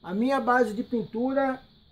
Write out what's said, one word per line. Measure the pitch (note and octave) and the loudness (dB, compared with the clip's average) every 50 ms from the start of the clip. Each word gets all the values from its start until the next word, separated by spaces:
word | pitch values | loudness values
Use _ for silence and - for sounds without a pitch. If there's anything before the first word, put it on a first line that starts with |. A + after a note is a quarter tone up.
A | - E3+ | -8 -6
minha | F3+ G3+ A#3 C4 C#4 C4+ | -4 -2 0 0 0 0
base | A3+ B3 B3 B3+ B3 G#3+ G#3 | 2 2 4 4 4 2 2
de | G#3 | -6
pintura | B3+ - - A3+ G3 - - A3 B3 C4 C4+ C4+ C4+ C4+ C4 C4 - _ _ _ _ _ | -6 -2 -2 -4 -4 -4 -4 -4 -2 0 0 0 0 0 -2 -6 -10 _ _ _ _ _